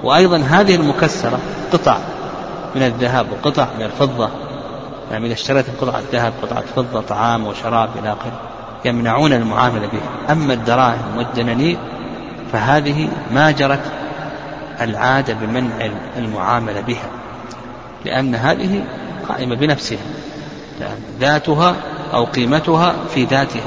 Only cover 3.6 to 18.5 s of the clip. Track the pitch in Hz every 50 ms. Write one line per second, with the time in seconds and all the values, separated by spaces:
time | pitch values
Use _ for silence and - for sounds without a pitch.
3.6 | 127 - - 110 110 107 - - 143 131 127 120 110 104 - - - - - -
4.6 | - - - - - - - - - - 110 110 113 117 117 - - - 135 139
5.6 | 123 120 123 - 135 120 117 113 - - 123 120 117 113 110 - - 107 120 117
6.6 | - - - 131 123 120 123 110 - - 104 104 113 117 117 113 110 104 101 -
7.6 | - 113 117 113 113 107 117 104 104 107 104 - - 120 117 - - - - -
8.6 | - - - - - 127 120 120 117 117 113 127 156 151 135 117 113 110 107 110
9.6 | 123 123 117 107 104 101 110 104 - - - - - - 156 165 151 135 127 117
10.6 | 113 117 120 123 131 123 117 120 113 107 104 117 120 - - 120 117 120 117 120
11.6 | 143 170 175 - - - - - - - - - - - - - - - - 110
12.6 | 113 127 143 151 147 143 143 151 156 - - - - - 113 135 151 156 147 135
13.6 | 143 139 139 139 - - - - - - - - - - - - - - - -
14.6 | - - - - 120 113 104 104 113 127 131 139 135 120 110 110 113 107 117 127
15.6 | 127 120 110 113 113 107 101 98 - - - 120 120 110 107 101 92 98 120 120
16.6 | 113 110 101 101 101 120 120 - - - - - - - - - - - - -
17.6 | - - - - - - - - - - 90 131 135 131 120 110 120 143